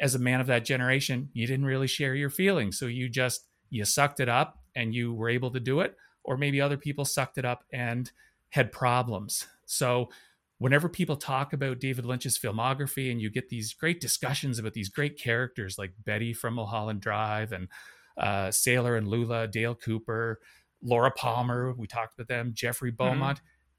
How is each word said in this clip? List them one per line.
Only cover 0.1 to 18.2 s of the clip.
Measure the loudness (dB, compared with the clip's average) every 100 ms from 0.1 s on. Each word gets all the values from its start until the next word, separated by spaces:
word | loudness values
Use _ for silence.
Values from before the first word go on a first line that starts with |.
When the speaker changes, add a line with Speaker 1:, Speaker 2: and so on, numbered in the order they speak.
Speaker 1:
a | 2
man | 2 2
of | 4
that | 2
generation, | 2 2 2 2 2 -2 -4
you | -4 -2
didn't | 0 2
really | 2 0
share | 0 0
your | 0 -2
feelings. | 2 2 4 2 -2
So | -4
you | -2 -2
just, | 2 0 0 -8 _ _
you | -2
sucked | 0 4 2 2
it | 2
up | 4 2 -4 -10
and | -4 -2
you | 0 -2
were | -2 0
able | 0 0
to | -2
do | 0 0
it, | 0 -4 -20 _
or | -6 0
maybe | 2 2
other | 2 0
people | -2 -4
sucked | -2 0 -2 -2
it |
up | -4 -4 _
and | -4 -2 -2 -4 -10 _ _ _
had | 2 2
problems. | 2 4 4 2 -2 -4 -6 -6 _ -8
So | 0 2 2 0 -8 -20 _ _ _
whenever | 4 4 4
people | 0 0 -2
talk | -2 -2 -2
about | -2 -2 -2
David | -2 -2 -2
Lynch's | -4 -2 -2
filmography | -2 0 0 0 -2 -2 -2
and | -2
you | -2
get | -4 -6
these | -6 -8
great | -2 -2 -2
discussions | -2 -2 -2 -2 -2 -2
about | -4
these | -4 -4
great | -2 -4 -2
characters | 0 0 0 -4 -8 -6
like | -10 -8
Betty | -4 -2 -2
from | -4 -4
Mulholland | -4 -4 -4 -4 -4
Drive | -2 0 0 -2 -2
and, | -6 -8 -12 -20 -20 _
uh, | -2